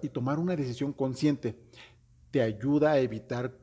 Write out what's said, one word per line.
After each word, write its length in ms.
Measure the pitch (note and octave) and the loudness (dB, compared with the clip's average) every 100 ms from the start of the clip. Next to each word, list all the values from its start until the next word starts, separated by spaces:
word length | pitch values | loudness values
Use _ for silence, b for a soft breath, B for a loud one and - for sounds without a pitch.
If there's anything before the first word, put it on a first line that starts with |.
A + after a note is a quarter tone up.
y 60 | C3+ | -6
tomar 280 | - B2+ D3+ | -4 -2 0
una 180 | F3 E3+ | 0 -2
decisión 380 | C3 A2+ C#3 | -4 -4 -4
consciente. 640 | - C3 B2 D3+ C#3 A#2 - - B B B _ _ - | -2 -4 2 2 2 -2 -8 -14 B B B _ _ -2
Te 140 | C#3+ | 0
ayuda 480 | A2+ G2+ C3 D3 D3+ | 0 0 0 4 4
a 80 | D3 | 4
evitar 580 | B2 A2 - A#2+ B2 - | 2 -2 -6 -6 -6 -8